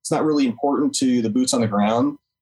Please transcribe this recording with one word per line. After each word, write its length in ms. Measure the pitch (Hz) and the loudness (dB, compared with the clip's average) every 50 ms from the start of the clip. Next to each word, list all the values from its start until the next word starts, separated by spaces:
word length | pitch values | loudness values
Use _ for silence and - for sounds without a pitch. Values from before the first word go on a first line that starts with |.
it's 100 | - - | -8 -4
not 140 | 160 147 147 | -2 0 0
really 220 | 156 151 147 139 | 0 2 2 0
important 500 | 123 110 - - 143 - - 147 135 131 | 0 0 -2 -2 0 0 0 0 0 -2
to 260 | - 139 127 123 123 113 | 0 0 0 2 2 0
the 80 | 113 | 0
boots 240 | 107 127 127 127 - | 0 0 0 0 0
on 60 | 123 | 0
the 80 | 117 113 | 0 0
ground, 500 | 104 101 104 104 113 117 254 294 285 - _ _ _ _ | 0 0 0 2 2 2 0 0 -2 -6 _ _ _ _